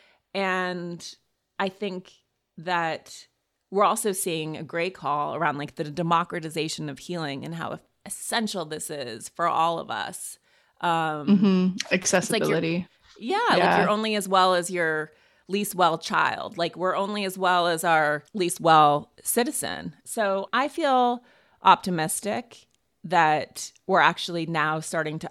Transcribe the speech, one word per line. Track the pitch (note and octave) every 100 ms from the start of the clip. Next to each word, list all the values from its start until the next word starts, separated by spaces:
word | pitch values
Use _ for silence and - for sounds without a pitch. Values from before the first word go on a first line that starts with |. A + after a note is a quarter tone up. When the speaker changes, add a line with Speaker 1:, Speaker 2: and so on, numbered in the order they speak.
| _ _ _
Speaker 1:
And | G3 F#3+ F#3 F3+ F3+ F3 F3 - - _ _ _ -
I | G3
think | - G3+ F#3 F#3 _ _ _ _ -
that | E3 F3 E3 D#3 - - - _ _ _ -
we're | F#3+
also | F#3+ A3 G#3+
seeing | F#3+ F#3+ D#3+ D#3 D#3
a |
great | D3+ E3+ F#3
call | F#3 C#3+ D3 D3 D3
around, | D#3+ C#3+
like, | C#3+ -
the |
democratization | D3+ D3 E3+ E3+ F3 F3 D#3+ D#3 D#3 - D3+
of | C#3
healing | - F3 D3+ C#3
and | D3
how | E3 - - _ _
essential | - - - A3 G#3+ G3
this | D3+ D#3 -
is | D3 B2 A2+ -
for | - E3+
all | - E3 E3
of | -
us. | A2 - - - - _ _ _ -
Um, | F3 E3 D#3+ D3+ D3
Speaker 2:
Mm-hmm. | G3 G3 F#3 F#3 F#3
Speaker 1:
it's |
like | -
you're | F#3
Speaker 2:
Accessibility. | - F#3 - A3+ D#3 D#3+ E3 F3 F3 _ _ -
Speaker 1:
Yeah, | A#3 G4 A#4+
like, | F3+
Speaker 2:
Yeah. | F3 F3
Speaker 1:
you're | F3+
only | G#3+ A3 G#3+
as | F#3+
well | F#3+ F#3
as | F3+ F3
your | F3+ E3 D#3 D#3 _ _ _ -
least | G3+ G3+ F3+
well | F3 D#3+
child. | - F3 C#3+ A2 - D#3+
Like, | E3+ E3
we're | F#3 F#3
only | G3 G#3
as | F#3+ F#3
well | F#3 F3+ F3
as | E3
our | F3 D#3 D3+ D3 -
least | G#3+ F3 -
well | E3 D#3 D3+ C#3+ - _
citizen. | - A#3 B3 - - D#2+ A#2 -
So | - A#3+ G3+ G3 -
I | A#3+ C#4+
feel | E4 D4 B3+ B3 A#3+ _ _ _ _
optimistic | - F3 F#3+ F3 D#3 - G3+ A#3 - - _ _ _ _
that | D#3+ F3 D#3 D3+ - - - _ -
we're | F#3
actually | D3+ E3+ - E3+ D#3+
now | D#3+ D#3 D#3+
starting | D#3+ E3 D#3 D#3
to | -